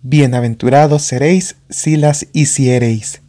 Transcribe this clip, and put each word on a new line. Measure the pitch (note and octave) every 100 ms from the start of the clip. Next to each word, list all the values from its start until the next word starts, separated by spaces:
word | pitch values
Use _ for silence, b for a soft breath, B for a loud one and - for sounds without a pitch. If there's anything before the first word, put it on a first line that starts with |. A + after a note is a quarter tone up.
bienaventurados | C3 D3 C3+ B2 A#2+ A2+ A#2+ C3+ D3+ D3
seréis | D3 B2+ C#3+ F#3 F#3 - _
si | - - D#3
las | D3+ D3 -
hiciereis. | - C#3+ - C3 B2+ A#2+ A2+ G#2 -